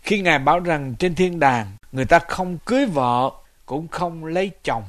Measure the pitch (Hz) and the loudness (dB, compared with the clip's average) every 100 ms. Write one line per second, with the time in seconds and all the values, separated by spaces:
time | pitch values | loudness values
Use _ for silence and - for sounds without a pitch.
0 | - 208 180 151 135 170 175 156 135 117 | -2 0 2 4 4 2 2 -2 -4 -2
1 | 180 165 185 175 139 120 104 104 - 131 | -2 2 0 4 2 2 -2 -12 -12 -6
2 | 127 - - - 185 170 - 247 277 147 | 4 4 4 -6 -6 -6 -2 0 0 0
3 | 123 120 131 - _ _ - 135 165 - | 0 2 0 -4 _ _ -10 -10 -8 -6
4 | 175 165 160 170 196 - - 117 | -6 -6 -6 -4 -4 -6 -6 -6